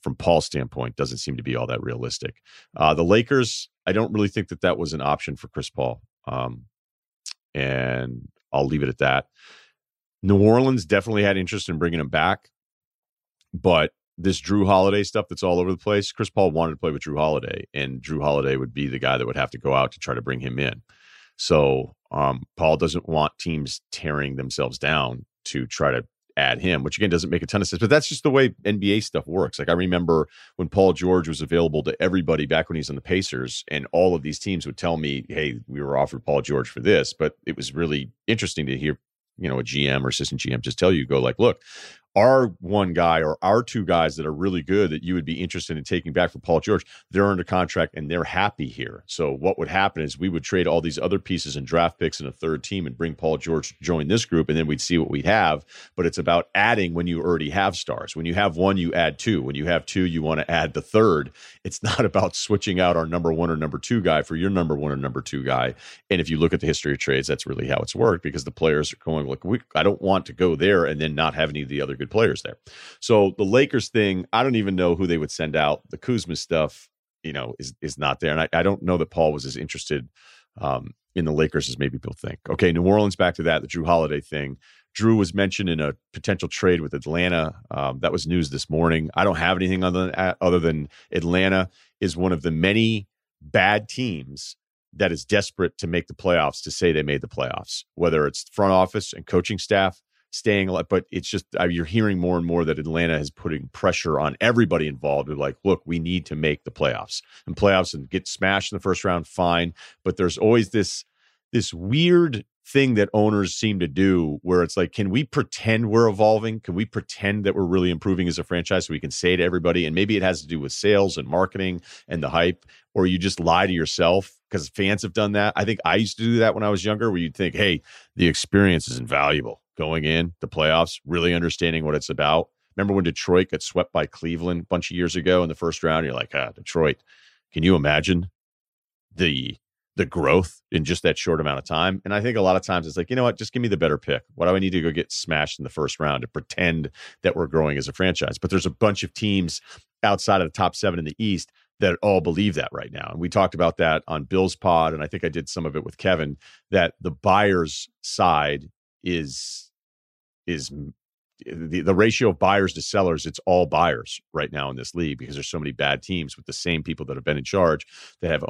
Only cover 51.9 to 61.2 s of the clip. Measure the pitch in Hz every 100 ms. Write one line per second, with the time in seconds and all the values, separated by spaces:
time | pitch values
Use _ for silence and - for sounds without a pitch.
51.9 | - 80 - 71 - 82 76 - 98 73
52.9 | 62 82 78 80 76 - 80 - - 73
53.9 | 85 73 113 - 82 76 78 78 73 -
54.9 | 85 - 71 73 107 87 76 - - -
55.9 | - 85 85 85 85 - 95 107 117 90
56.9 | 85 87 82 85 82 76 87 98 85 -
57.9 | 62 - 80 82 85 101 80 92 98 85
58.9 | 85 80 71 - 95 65 71 78 85 -
59.9 | 98 90 82 78 78 76 82 80 73 -
60.9 | 107 110 78